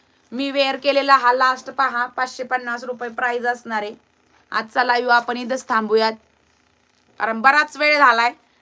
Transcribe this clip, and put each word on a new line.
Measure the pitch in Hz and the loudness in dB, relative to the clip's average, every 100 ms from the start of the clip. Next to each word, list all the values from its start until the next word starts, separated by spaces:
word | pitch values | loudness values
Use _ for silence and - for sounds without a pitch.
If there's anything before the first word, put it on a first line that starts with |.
| _ _ _ | _ _ _
मी | 233 277 | -6 -2
वेअर | 277 269 269 | 0 0 0
केलेला | 277 277 277 269 | 0 0 4 4
हा | 247 | 4
लास्ट | 254 262 254 - | 2 0 0 -6
पहा, | 247 262 240 247 | -2 -2 -2 -6
पाचशे | 254 254 - | -6 -6 -8
पन्नास | 247 254 247 240 | -6 -6 -6 -8
रुपये | 254 233 240 | -8 -10 -10
प्राइस | 226 247 240 240 | -4 -4 -2 -4
असणार | 240 233 220 | -6 -6 -6
आहे. | 208 - _ _ _ _ _ | -6 -12 _ _ _ _ _
आजचा | 220 226 269 | -8 -4 -2
लाईव्ह | 247 240 247 | 0 0 2
आपण | 240 233 240 | 2 2 -6
इथंच | 240 262 - | -6 -6 -2
थांबूयात, | 226 214 220 220 220 _ _ _ _ _ _ _ _ _ - | -2 2 2 2 -2 _ _ _ _ _ _ _ _ _ -6
कारण | 220 226 | -4 2
बराच | 254 294 302 277 | 4 4 2 0
वेळ | 302 294 | 2 6
झालाय, | 269 233 240 - _ _ | 6 6 0 -4 _ _